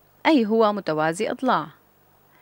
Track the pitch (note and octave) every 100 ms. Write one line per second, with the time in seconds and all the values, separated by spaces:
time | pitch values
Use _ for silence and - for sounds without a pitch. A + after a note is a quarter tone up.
0 | _ _ D4 D#4 G#3+ A3+ G#3+ G#3 F3+ D#3
1 | D#3 E3+ G#3+ B3 B3+ F#3 D#3 - _ _
2 | _ _ _ _